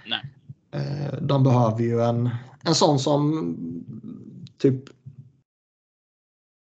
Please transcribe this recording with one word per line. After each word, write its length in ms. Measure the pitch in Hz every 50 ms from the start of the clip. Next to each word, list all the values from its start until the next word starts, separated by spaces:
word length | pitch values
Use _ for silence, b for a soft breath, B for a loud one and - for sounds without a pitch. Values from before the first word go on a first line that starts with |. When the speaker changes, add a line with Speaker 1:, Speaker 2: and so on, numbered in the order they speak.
| B
Speaker 1:
Nej. 240 | 110 113 110 - 139 - _ _ - - _ _ -
Speaker 2:
Eh, 440 | - 147 139 143 139 - - - - -
de 200 | - 143 143 135
behöver 400 | 131 135 123 123 120 110 110 117
ju 180 | 117 117 117 117
en, 280 | 117 120 120 120 120 123 117 B B B B B
en 120 | - 170 156
sån 240 | - 190 160 147 131
som... 580 | - 156 143 147 147 147 160 160 170 - - - 85 82 85 - - - 113 - - - - - - - - - - - _ -
Typ, 260 | - 135 131 - - - - _ - - - - - - _ _ _ _ _ _ _ _ _ _ _ _ _ _ _ _ _ _ _ _ _ _ _ _ _ _ _ _ _